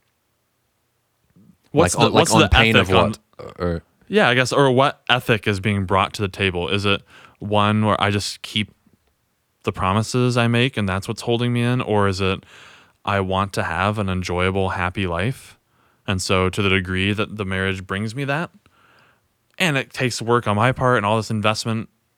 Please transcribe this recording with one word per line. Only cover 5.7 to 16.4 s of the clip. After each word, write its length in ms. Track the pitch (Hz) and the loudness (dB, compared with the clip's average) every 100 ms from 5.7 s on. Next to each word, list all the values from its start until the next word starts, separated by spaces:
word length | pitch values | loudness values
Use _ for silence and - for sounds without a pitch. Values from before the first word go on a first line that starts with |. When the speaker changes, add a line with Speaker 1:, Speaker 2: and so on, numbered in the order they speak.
| 101 95 | -2 0
Speaker 1:
brought 280 | 98 101 | 0 0
to 80 | - | -2
the 60 | 98 | -6
table? 420 | - 98 87 85 | -2 -2 -2 -2
Is 160 | 101 101 | -2 0
it 160 | 98 - - - - | 0 -4 -20 -20 -14
one 460 | 101 104 104 107 107 | -2 2 2 2 2
where 140 | - | 2
I 80 | 101 | 2
just 320 | 101 - - | 0 -4 -10
keep 300 | - 107 104 _ _ _ _ _ _ _ _ _ | -8 -6 -6 _ _ _ _ _ _ _ _ _
the 80 | - | -8
promises 640 | - 95 104 107 127 123 123 | -4 0 0 0 0 0 0
I 100 | 117 | 0
make 300 | 120 131 113 | 2 0 -2
and 100 | 98 | -4
that's 200 | 95 107 | -4 -4
what's 140 | 110 | -6
holding 280 | - 120 123 | -2 -2 0
me 100 | 120 | 0
in? 200 | 120 123 | 0 -2
Or 260 | - 104 98 | 0 2 2
is 140 | 92 | 0
it, 240 | 95 95 - - - - _ _ | -2 -2 -8 -20 -20 -20 _ _
I 160 | - 101 | -4 -2
want 340 | 92 95 101 | 0 -2 -2
to 100 | - | -4
have 340 | 95 82 98 107 | -4 -2 -2 0
an 100 | 95 | -2
enjoyable, 600 | 92 90 90 92 95 95 | -2 -2 -2 0 0 -2
happy 380 | 90 90 104 90 | -2 -4 -4 -4
life? 500 | 85 110 135 - - _ _ _ _ - | -2 -4 -6 -12 -20 _ _ _ _ -6
And 160 | 95 | -4
so 280 | - 92 | 0 0